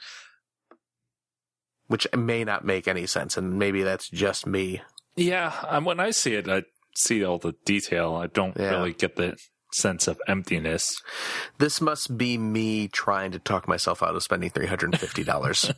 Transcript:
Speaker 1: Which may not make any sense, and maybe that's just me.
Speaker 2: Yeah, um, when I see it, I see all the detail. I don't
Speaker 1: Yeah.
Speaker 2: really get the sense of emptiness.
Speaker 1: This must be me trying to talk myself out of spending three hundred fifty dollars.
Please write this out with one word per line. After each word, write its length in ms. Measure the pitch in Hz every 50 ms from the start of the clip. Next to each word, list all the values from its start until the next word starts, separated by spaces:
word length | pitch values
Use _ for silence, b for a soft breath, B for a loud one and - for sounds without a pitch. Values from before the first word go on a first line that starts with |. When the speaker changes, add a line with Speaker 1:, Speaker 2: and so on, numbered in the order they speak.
| B B B B B B B B B _ _ _ _ _ - _ _ _ _ _ _ _ _ _ _ _ _ _ _ _ _ _ _ _ _ _ _ -
Speaker 1:
Which 180 | 117 110 - - -
may 280 | 123 117 117 117 117 113
not 220 | 107 101 - -
make 220 | 98 95 95 - 98
any 180 | 92 90 87
sense, 320 | - - - 69 - - 92
and 200 | 92 92 92 98
maybe 240 | 101 101 98 98
that's 280 | 95 95 95 92 - -
just 360 | - 85 101 98 95 - -
me. 360 | 98 98 95 95 92 92 - - - _ - - _ -
Speaker 2:
Yeah, 380 | - 175 175 180 180 175 160 - - - 156
um, 160 | - 147 156
when 160 | 180 170 175
I 100 | 185 220
see 220 | 226 - - 135 110
it, 160 | 104 95 92
I 140 | 95 95 90 - _ _ _ _ -
see 280 | - - - 120 107 98
all 140 | 90 87 85
the 180 | - 85 80 - -
detail. 480 | - 101 101 - - 87 85 85 82 82
I 120 | 85 87 85
don't 300 | - 104 95 92 90 -
Speaker 1:
Yeah. 140 | 98 98
Speaker 2:
really 200 | 95 92 90 90 85
get 220 | - 95 90 -
the 220 | - 90 87 - - - - _ _ _ -
sense 340 | - - - 101 92 87 - -
of 120 | 82 - - -
emptiness. 760 | 98 95 90 - 90 82 78 80 82 85 - - - - - B B B B B B B B B B -
Speaker 1:
This 200 | 143 151 - -
must 380 | 160 156 151 143 - - 127 113
be 200 | 123 123 120 117
me 520 | 110 110 107 110 110 110 110 107 104 98
trying 420 | - - - - 101 95 95 95
to 80 | 90 87
talk 280 | - - 101 90 - -
myself 340 | 87 87 - 92 87 - 92
out 120 | 82 85
of 80 | 85 -
spending 260 | - - 90 90 90
three 160 | - 71 - 90
hundred 320 | 98 87 - 85 - -
fifty 240 | - - - - 85
dollars. 480 | - - 71 65 69 - - - - -